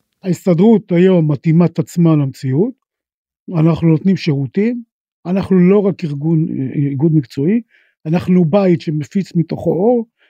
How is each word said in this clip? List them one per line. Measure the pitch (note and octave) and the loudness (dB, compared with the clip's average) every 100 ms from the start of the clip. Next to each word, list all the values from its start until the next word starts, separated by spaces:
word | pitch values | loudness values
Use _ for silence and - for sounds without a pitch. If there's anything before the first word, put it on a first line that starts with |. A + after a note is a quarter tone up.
| _ _ | _ _
ההסתדרות | G3 E3 G3 D#3+ G#3+ G#3+ - | -6 -4 0 2 4 2 2
היום | E3+ F#3+ F3+ D3+ | 2 4 2 0
מתאימה | C#3+ E3 E3 E3+ | -2 0 2 2
את | - | -2
עצמה | C#3+ F3 E3 D3+ | -6 0 2 2
למציאות, | C3+ - C3 C3+ A#3+ - _ _ _ _ _ _ - F3 | -2 -6 -4 -2 -4 -6 _ _ _ _ _ _ -8 0
אנחנו | E3 D#3 E3 | 0 2 0
נותנים | D#3+ F#3+ F3+ | 2 0 0
שירותים, | - C#3 C3+ F#3+ A3 A#3+ - _ _ _ E3+ | -2 -4 -4 -2 -2 -4 -12 _ _ _ -6
אנחנו | F#3+ - F#3+ | -6 0 2
לא | F3+ G#3 | 4 4
רק | G3 - | 0 -4
ארגון, | D#3 C#3+ D#3 D#3+ D#3+ - C3 - C#3+ | -8 -6 -2 -2 -2 -4 -6 -4 -4
איגוד | C3+ E3 D#3 | 0 0 0
מקצועי, | C3 - D3+ A#3 - _ _ _ D#3 | -2 -4 -2 -2 -4 _ _ _ -4
אנחנו | E3+ - F3+ E3 | -4 0 2 2
בית | G3+ F#3+ D#3+ | 2 2 0
שמפיץ | - D3+ C#3+ G3 F3 E3+ | -2 -6 -4 -6 -4 -4
מתוכו | D#3+ D#3 E3+ | -4 -4 -4
אור, | D#3+ A3 A#3+ A3+ _ | -2 0 0 -4 _